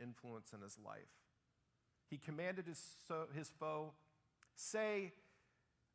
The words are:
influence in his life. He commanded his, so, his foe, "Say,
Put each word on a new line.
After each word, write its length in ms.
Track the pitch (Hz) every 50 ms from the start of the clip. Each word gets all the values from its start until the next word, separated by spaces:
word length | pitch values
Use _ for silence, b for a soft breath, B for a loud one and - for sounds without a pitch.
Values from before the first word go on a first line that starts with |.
influence 500 | 120 123 117 - - 123 117 113 - -
in 80 | - 101
his 180 | 101 101 - 110
life. 240 | 104 104 104 104 92 - - - - _ _ _ _ _ _ _ _ _ _ _ _ _ _ _ _ _
He 80 | 151 139
commanded 480 | - 151 151 151 175 180 190 185 175
his, 120 | 170 160 - - - - - - -
so, 180 | 170 160 160 - 139
his 160 | 156 160 -
foe, 440 | - - 156 156 156 156 156 156 151 - - - _ _ _ _ _ _ - - _
"Say, 600 | - - - - 220 220 214 208 202 196 175 - b b b b b b b b b b b b b _ _